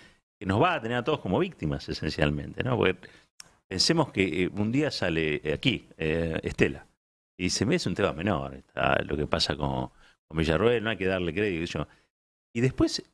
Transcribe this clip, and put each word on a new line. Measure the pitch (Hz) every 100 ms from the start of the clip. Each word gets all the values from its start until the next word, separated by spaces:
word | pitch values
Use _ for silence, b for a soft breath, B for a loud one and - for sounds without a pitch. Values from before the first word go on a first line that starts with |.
| B B _ -
que | 92
nos | 98
va | 170
a | 160
tener | 117 123
a |
todos | 120 147
como | 101 104
víctimas, | 190 - 80 69 -
esencialmente", | 78 80 - 73 73 76 -
¿no? | 120 120
Porque | 95 92 - B B - - _ -
pensemos | 92 - 170 139
que, | - 95 80
eh, | 90
un | 95 107
día | 127 151
sale, | - 92 80 80 73
eh, | 78
aquí, | 71 135 107 - -
eh, | 80 80 82 80
Estela, | - - 87 67 - _ _ _ _ -
y |
dice, | 90 - 98
"Es | 175 -
un | 92
tema | 98
menor, | 71 98 85 67
está, | 67 - - 67 71
lo | 71 73
que | 71
pasa | 85 - 71
con, | 71 65 64 b b b _
con | 78
Villarroel, | 78 80 113 120
no | 107
hay | 98
que | 92
darle | 95 87
crédito", | 80 107 85
qué | 82
sé | 80
yo. | 73 b b _ _ _ _
Y | 117
después, | 127 - 320 - -